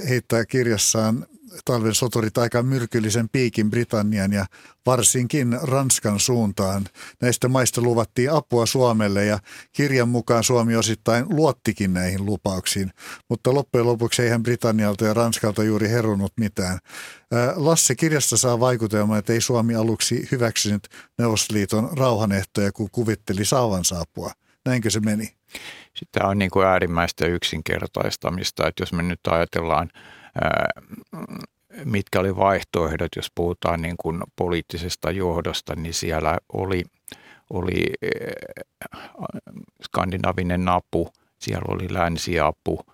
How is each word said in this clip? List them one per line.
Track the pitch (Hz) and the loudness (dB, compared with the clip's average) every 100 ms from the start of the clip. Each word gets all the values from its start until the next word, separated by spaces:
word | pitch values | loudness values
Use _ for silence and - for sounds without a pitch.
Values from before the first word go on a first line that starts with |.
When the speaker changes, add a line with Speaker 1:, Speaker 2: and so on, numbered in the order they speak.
| 190 | 0
Speaker 1:
heittää | 127 - 113 113 | 0 2 0 2
kirjassaan | 131 120 104 - 113 110 117 - - - - - | 0 2 2 2 2 2 0 -4 -16 -20 -8 -2
Talven | 120 113 101 | 0 2 0
soturit | 120 117 110 123 | 0 0 0 0
aika | 117 123 | 0 2
myrkyllisen | 127 135 117 120 107 117 113 | 0 0 0 0 2 0 0
piikin | 135 120 113 107 | 2 2 2 2
Britannian | 117 117 110 104 107 95 | 2 0 0 2 2 2
ja | 101 95 - - _ - | 0 -2 -8 -20 _ 2
varsinkin | 127 107 131 120 151 120 120 | 2 4 2 0 0 0 0
Ranskan | 123 135 131 - 110 101 | 0 0 2 0 0 0
suuntaan. | - 120 107 95 95 98 98 - - - | 2 2 0 0 0 -2 -4 -10 -20 -2
Näistä | 123 120 123 | 0 2 2
maista | 131 120 - | 2 2 2
luvattiin | 120 117 107 - 127 | 2 2 0 0 2
apua | 151 - 120 113 | 0 2 0 2
Suomelle | 135 123 110 104 98 104 | 2 4 4 2 2 2
ja | 104 - - - | 0 -4 -18 -10
kirjan | - 143 131 117 | -2 0 2 2
mukaan | 120 - 117 | 0 2 2
Suomi | 107 120 117 113 | 4 2 4 2
osittain | 107 107 - 117 135 | 0 0 2 2 2
luottikin | 151 156 - - 101 98 | 2 2 2 -2 0 0
näihin | 90 92 95 101 | 0 0 -2 -2
lupauksiin, | 98 101 92 - 104 95 - - - - | -2 -2 -4 -4 -4 -4 -8 -16 -16 -6
mutta | 120 127 | -2 2
loppujen | 139 139 123 120 | 2 2 2 2
lopuksi | 117 117 - | 2 0 2
eihän | 120 117 | 2 2
Britannialta | 113 120 117 110 104 98 107 | 0 0 2 2 2 2 2
ja | |
Ranskalta | 107 117 113 113 104 | 2 2 0 -2 0
juuri | 110 104 107 | 0 2 2
herunut | 117 110 101 98 - | 2 0 0 -2 -2
mitään. | 104 - 92 92 - - - - _ | -4 -2 -4 -4 -10 -18 -18 -20 _
Ää, | 117 123 185 | 0 0 0
Lasse, | 147 165 - 127 | 2 2 2 0
kirjasta | 160 151 - 113 | 0 0 2 2
saa | 127 120 | 2 4
vaikutelman, | 127 123 110 107 104 107 | 2 2 0 2 2 0
että | 101 | 0
ei | 113 | 0
Suomi | - 120 113 113 | 2 2 2 0
aluksi | 113 107 - 120 - | 0 0 -2 -2 -2
hyväksynyt | 131 117 - 104 101 - - - - | 0 0 0 -2 -2 -4 -18 -12 -2
Neuvostoliiton | 117 107 - 107 101 107 117 156 | 0 0 0 0 0 0 -2 0
rauhanehtoja, | 131 107 107 98 - - 101 | 2 2 2 0 -2 -2 -2
kun | - 104 | -2 -4
kuvitteli | - 113 104 - 98 104 | -2 -2 -2 -2 -2 2
saavansa | 139 120 92 87 90 | 2 2 0 -2 -4
apua. | 82 - 85 - _ _ 127 | -6 -8 -12 -12 _ _ -2
Näinkö | 123 110 | 0 0
se | 110 | 0
meni? | 107 107 107 - _ - - - - | 0 -2 -4 -12 _ -18 -16 -18 -20
Speaker 2:
Sitä | - - - 98 | -18 -6 0 2
on | 101 | 2
niin | 95 | 2
kuin | 98 95 | 4 4
äärimmäistä | 92 92 85 85 - 82 | 4 2 2 0 0 0
yksinkertaistamista, | 87 - 82 - 85 - - - - - 92 98 - 80 | 0 -2 -6 -4 -4 -4 -4 -4 -2 -4 -4 -6 -2 -2
että | - | -2
jos | 92 | -4
me | 87 | -2
nyt | 87 87 - | -2 -4 0
ajatellaan, | 85 85 - 82 78 82 - - - - - | 0 0 -2 0 0 -2 -8 -20 -20 -14 -4
ää, | 78 - - - - - - 160 - - - _ _ 233 139 | 0 0 -2 -6 -14 -18 -16 -14 -12 -14 -16 _ _ -12 -4
mitkä | 104 - 95 | -4 -2 0
oli | 95 95 | 0 2
vaihtoehdot, | 98 92 - 92 80 80 82 - | 2 2 0 -2 -2 -2 -4 -6
jos | - - | -8 -4
puhutaan | 87 87 82 85 | -4 -2 -2 -2
niin | 82 87 | -4 -6
kuin | 82 85 - - | -6 -6 -8 -4
poliittisesta | 90 85 - 87 90 - 80 | -2 -2 -4 -8 -8 -6 -4
johdosta, | 95 90 82 85 80 - 80 | -2 -2 -2 -4 -6 -8 -8
niin | 80 | -6
siellä | 82 87 80 78 85 - | -6 -4 -2 0 -2 -4
oli, | 101 95 90 87 _ - - - - - | -6 -2 -4 -4 _ -20 -20 -20 -20 -10
oli, | 90 90 92 82 - - - - - - - - _ - | -6 -2 -2 -2 -4 -6 -6 -6 -10 -14 -16 -18 _ -16
ää, | - - - - - - - - _ | -16 -20 -14 -12 -12 -16 -20 -20 _
skandinaavinen | - - 92 95 95 92 90 90 90 | -6 -4 -2 -2 -2 -2 -2 0 0
apu, | 90 - 85 82 - _ _ | 0 0 -4 -4 -8 _ _
siellä | - 107 - | -8 -6 -4
oli | 92 92 | -6 -4
länsiapu | 92 85 82 - 82 76 - - 82 - | -2 0 -2 -2 0 0 0 -4 -6 -8